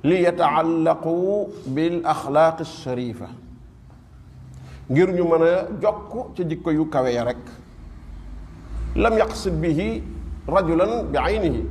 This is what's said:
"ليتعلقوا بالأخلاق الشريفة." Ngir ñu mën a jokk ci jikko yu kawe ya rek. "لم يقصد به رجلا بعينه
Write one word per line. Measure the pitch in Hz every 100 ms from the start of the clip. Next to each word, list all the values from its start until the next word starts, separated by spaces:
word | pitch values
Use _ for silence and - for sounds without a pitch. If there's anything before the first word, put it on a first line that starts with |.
"ليتعلقوا | 143 180 180 175 156 151 165 165 160 160 160 170 185 208 196 - 131
بالأخلاق | 131 165 175 156 151 139 147 160 165
الشريفة." | 156 - 131 123 123 107 90 123 - - - - - - - - - - - - - - -
Ngir | 135 180
ñu | 180
mën | 170 165
a | 165 180 - 202
jokk | 208 208 - 240 - -
ci | 170
jikko | 160 170
yu | 156 156
kawe | 135 127
ya | 120
rek. | 117 120 - - - - - - - - - - - - - - - -
"لم | 220
يقصد | 220 220 - 190 156
به | 170 151 208 226 - - - - -
رجلا | 180 170 165 202 233 165
بعينه | 139 139 214 175 117 -